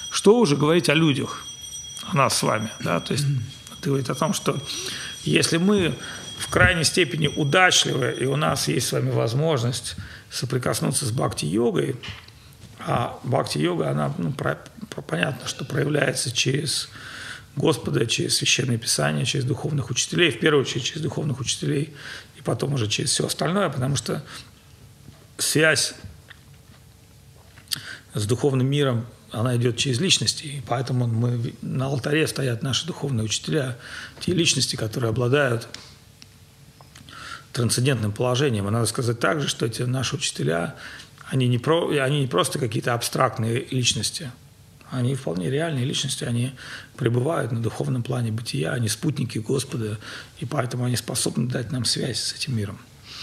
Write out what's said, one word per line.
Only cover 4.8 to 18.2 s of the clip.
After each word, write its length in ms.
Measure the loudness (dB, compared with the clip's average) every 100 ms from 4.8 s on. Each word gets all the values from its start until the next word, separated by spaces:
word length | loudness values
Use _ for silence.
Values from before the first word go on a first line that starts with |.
| -8 -8 -10 -8
если 320 | 2 2 4 4
мы 400 | 4 4 2 -2 -8 -12 -12 -10
в 100 | 0
крайней 360 | 6 6 6
степени 440 | 2 4 2 2 0
удачливы, 880 | 2 4 6 6 6 4 2 0 0
и 60 | 0
у 100 | 2
нас 320 | 2 2 2
есть 200 | 0 0
с 40 |
вами 180 | 0 2
возможность 880 | 2 2 2 2 2 2 -2 -6 -10 -12 -14 -12
соприкоснуться 760 | -6 -2 0 0 0 0 0 0
с 40 |
бхакти-йогой, 880 | 0 0 0 0 2 2 2 0 -2 -8 -14 -16 -20 -20 -20 -20 -10
а 380 | -2 0 0 -6
бхакти-йога, 640 | -2 0 0 -2 0 0 0
она, 220 | 0 -2 -2
ну, 140 | -4
про-, 260 | -2 -2 -4 -8 -18 -14
про-, 120 | -12
понятно, 460 | -6 -2 -2 -4 -8
что 160 | -8
проявляется 640 | -6 -2 0 2 2 0 -2
через 600 | 0 0 0 0 -2 -4 -12 -14 -12 -12 -14 -12 0
Господа, 480 | 2 2 0 0 0
через 300 | 0